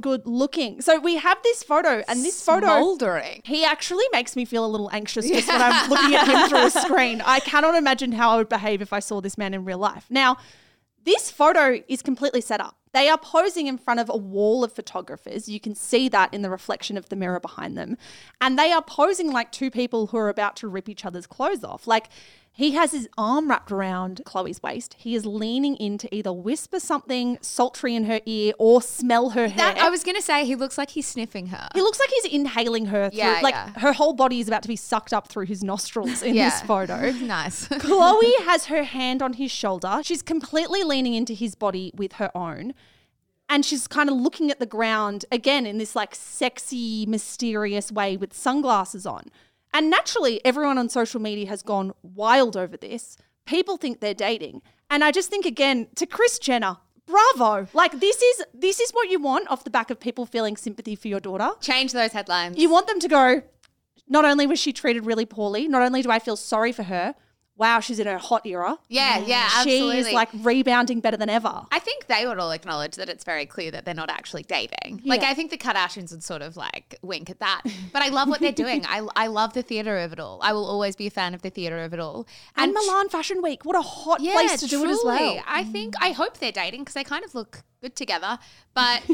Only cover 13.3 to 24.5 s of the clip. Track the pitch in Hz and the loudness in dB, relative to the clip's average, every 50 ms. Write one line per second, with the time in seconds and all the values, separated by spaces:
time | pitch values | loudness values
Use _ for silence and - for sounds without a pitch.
13.3 | - 320 359 392 359 349 302 277 262 240 - - 240 233 240 208 - 226 202 190 | 2 4 4 4 2 -2 -2 -4 -4 -4 -2 0 0 0 0 0 -2 -4 -4 -4
14.3 | 190 196 208 214 226 254 240 220 - - - - - 185 180 - 143 165 _ - | -2 2 2 4 4 2 2 -2 -4 -8 -12 -10 -10 -10 -10 -10 -12 -16 _ -12
15.3 | - 220 220 - 208 208 - 214 202 - - - - 240 262 254 - 202 185 - | -12 -10 -10 -10 -10 -10 -8 -8 -8 -8 -2 0 2 2 4 4 4 4 4 2
16.3 | - 202 202 190 185 185 - - 202 - - - 202 196 180 - 196 196 185 180 | 2 -2 -6 -6 -6 -6 -6 -6 -6 -6 -6 -8 -8 -8 -8 -8 -6 -4 -2 -2
17.3 | 180 175 - - - - - - - 165 - - 240 - - - - - - - | -2 -4 -6 -8 -10 -12 -10 -10 -8 -10 -8 -8 -10 -10 -12 -16 -20 -20 -20 -20
18.3 | - _ 254 262 262 269 311 339 349 320 311 - - - 294 370 392 370 349 311 | -6 _ 0 2 4 4 4 4 4 2 0 0 0 2 2 2 2 0 -2 -2
19.3 | 262 240 233 - - - 269 262 - 233 247 240 - 226 214 202 - 226 214 208 | 0 -2 -2 -4 -6 -6 -6 -4 -2 -2 -2 -2 -2 -2 -2 -2 -2 -2 0 0
20.3 | 202 214 208 202 202 - - 208 180 190 185 214 202 - - 190 175 180 175 - | 0 0 -2 -2 -4 -6 -10 -10 -8 -8 -10 -10 -12 -12 -12 -12 -10 -12 -12 -14
21.3 | - - 262 294 302 254 - - - - - 233 226 220 220 - - - - - | -8 -4 -2 -2 -2 -4 -6 -10 -14 -10 -2 0 0 0 0 -2 -10 -20 -20 -20
22.3 | - _ _ _ _ - 277 302 277 320 339 320 330 277 226 - - - 214 220 | -20 _ _ _ _ -2 0 2 2 2 2 2 0 -2 -6 -6 -6 -4 -2 0
23.3 | 262 302 311 285 240 240 - - 202 196 190 190 185 185 185 185 185 185 269 - | 0 0 2 2 0 0 -2 -4 -4 -4 -4 -2 -4 -4 -6 -6 -8 -10 -12 -8
24.3 | - 190 185 - | -6 -6 -4 -6